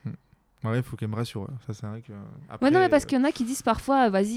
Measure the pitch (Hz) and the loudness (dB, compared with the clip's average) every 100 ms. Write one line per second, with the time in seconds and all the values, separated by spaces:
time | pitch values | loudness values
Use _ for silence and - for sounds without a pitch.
0 | - - _ _ _ _ 110 120 - 113 | -14 -14 _ _ _ _ -2 -2 -4 -6
1 | 107 110 117 107 98 127 - 104 104 113 | -6 -4 -6 -6 -10 -10 -12 -10 -10 -12
2 | - 104 107 - - 113 269 359 359 294 | -14 -16 -16 -18 -16 0 4 6 6 4
3 | - 254 285 - 233 269 240 220 - 269 | 2 2 0 0 -4 -2 -2 0 2 4
4 | 233 190 208 | 4 4 0